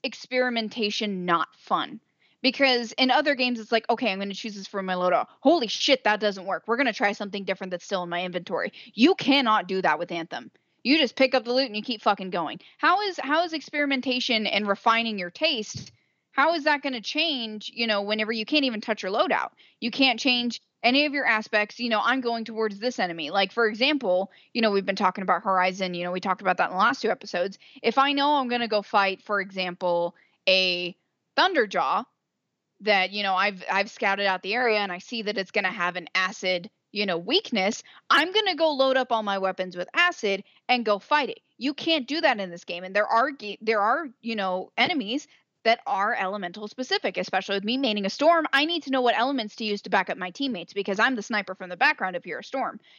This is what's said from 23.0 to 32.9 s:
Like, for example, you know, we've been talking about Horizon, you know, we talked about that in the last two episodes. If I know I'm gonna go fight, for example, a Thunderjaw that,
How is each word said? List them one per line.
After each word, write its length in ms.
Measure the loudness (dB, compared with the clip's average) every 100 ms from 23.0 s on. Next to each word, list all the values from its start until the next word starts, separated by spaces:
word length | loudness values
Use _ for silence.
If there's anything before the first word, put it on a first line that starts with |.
| -2 -4 -2
Like, 200 | 0 0
for 160 | 2 0
example, 640 | 2 0 2 2 0 0 -8 _
you 80 | 0
know, 100 | 2
we've 140 | 2 0
been 100 | 0
talking 280 | 0 0
about 200 | 0 0
Horizon, 500 | 2 2 2 0 -4
you 120 | -4 -4
know, 60 |
we 80 | -4
talked 180 | -2 0
about 140 | 2 2
that 120 | 0
in 80 | 2
the 40 |
last 200 | 2 2
two 100 | -2
episodes. 480 | -2 -4 -4 -4 -6 -20 -4
If 140 | 0 4
I 160 | 4
know 220 | 2 2 2
I'm 120 | 0
gonna 220 | -2 0
go 120 | -2
fight, 400 | 2 2 2 -2
for 180 | -4 -4
example, 720 | -4 -4 -6 -2 0 0 0 -6 _ _ 4
a 480 | 4 4 0 -4 -10 _ _ _ 2
Thunderjaw 680 | 2 2 0 0 0 -2 -4 _ _ _ _ _ _ _
that, 300 | 2